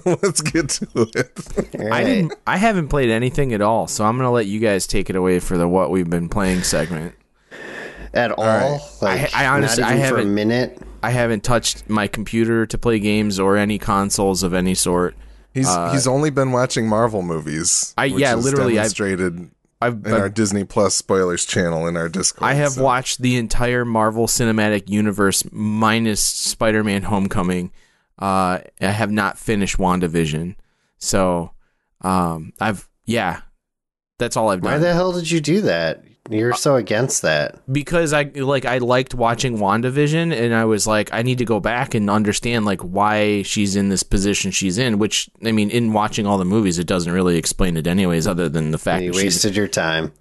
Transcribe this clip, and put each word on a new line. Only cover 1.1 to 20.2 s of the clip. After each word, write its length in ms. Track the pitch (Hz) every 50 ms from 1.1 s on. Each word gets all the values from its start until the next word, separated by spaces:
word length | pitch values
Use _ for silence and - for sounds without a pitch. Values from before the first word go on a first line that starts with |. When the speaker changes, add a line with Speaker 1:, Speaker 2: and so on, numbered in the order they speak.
| -
Speaker 1:
it. 600 | - - - - - - - - - - - - -
Speaker 2:
All 60 | - 104
Speaker 3:
I 20 |
Speaker 2:
right. 140 | - 139 -
Speaker 3:
didn't. 280 | - - 208 175 156 - - - 107
I 100 | 131 185
haven't 300 | 208 233 214 180 156 127
played 220 | - 143 131 117
anything 440 | 113 113 123 127 - - 143 131 117
at 80 | 101
all, 240 | 104 104 113 110 87 82
so 180 | - - 107
I'm 120 | 107 117 127
gonna 140 | 131 127
let 160 | 120 120 110 98
you 120 | 101 110
guys 280 | 113 110 101 92 - -
take 240 | - 104 92 -
it 40 | 95
away 240 | 95 90 92 90 90
for 180 | 87 - 95 87
the 100 | 85 87
what 240 | 90 92 92 71
we've 180 | 87 95 90 85
been 200 | 85 87 85 82
playing 340 | - 104 98 92 92 90 90
segment. 500 | - - 78 73 80 90 78 80 90 - _ _ _ _ _ _ _ - - - - - - - - - - - - -
Speaker 2:
At 160 | - 120 113
all? 120 | - - 110
Speaker 1:
All 40 | 110
right. 340 | 110 107 123 139 147 143 - - - - -
Speaker 2:
Like, 320 | - - - 135 - -
Speaker 3:
I, 80 | 117 139
I 20 | 131
honestly, 320 | 135 143 135 - - 127 101
Speaker 2:
not 80 | 113
Speaker 3:
I 40 | 123 -
Speaker 2:
even 100 | 139 135
for 60 | 127
a 20 | 110
Speaker 3:
haven't, 160 | 101 101 101
Speaker 2:
minute? 480 | 104 107 107 117 123 127 - - - - - - - -
Speaker 3:
I 80 | 117
haven't 320 | 123 123 120 117 113 101 -
touched 440 | - 120 113 - - - - - -
my 200 | 107 107 104 101
computer 580 | - - 104 - - 113 113 113 117 113 113
to 120 | 110 - 113
play 200 | - 120 117 110
games 400 | 101 104 104 107 107 107 98 95
or 160 | 95 98 98
any 220 | 104 104 104 107 98
consoles 640 | - - 104 98 98 98 - - 104 98 95 85
of 100 | 92 90 90
any 200 | 90 90 92 92
sort. 420 | - - 90 87 90 90 87 - - - - - - - _ -
Speaker 1:
He's, 140 | 131 131 90
Speaker 3:
Uh, 240 | 90 87 85 85 -
Speaker 1:
he's 140 | 135 120 127
only 240 | 127 139 151 156
been 200 | 135 139 135 135
watching 360 | 127 123 123 - - 131 113 113
Marvel 320 | 104 107 117 117 110 101
movies. 720 | 90 87 82 80 76 76 76 80 82 - - - - - - -
Speaker 3:
I, 100 | 123 139
Speaker 1:
which 100 | 131 131
Speaker 3:
yeah, 140 | 139 135 117
Speaker 1:
is 80 | 117 120
Speaker 3:
literally, 360 | 135 135 139 131 127 113 107
I've, 60 | 107 110 98
Speaker 1:
demonstrated 560 | 107 104 98 95 90 92 90 85 87 87 69 _ _ _ _ _ -
Speaker 3:
I've, 140 | 117 123 120 107 101 107
Speaker 1:
in 0 | 110
Speaker 3:
I've 80 | 110